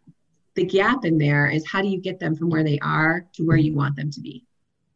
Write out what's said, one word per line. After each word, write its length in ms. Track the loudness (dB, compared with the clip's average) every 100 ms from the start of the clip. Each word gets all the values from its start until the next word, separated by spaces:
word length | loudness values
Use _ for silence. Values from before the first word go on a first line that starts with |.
| _ _ _ _ _
the 100 | -4
gap 400 | 0 2 2 0
in 120 | 2 2
there 300 | 4 2 2
is, 180 | -2 -4
how 140 | -2
do 80 | -2
you 120 | -2
get 200 | -6 -6
them 160 | -4 -2
from 140 | 0
where 140 | 0
they 140 | 0 0
are 460 | -2 0 0 -2 -6
to 120 | -4 2
where 100 | 4
you 180 | 4
want 220 | 0 -2 -4
them 140 | -6
to 100 | -8
be? 240 | -14 -16 _ _ _ _ _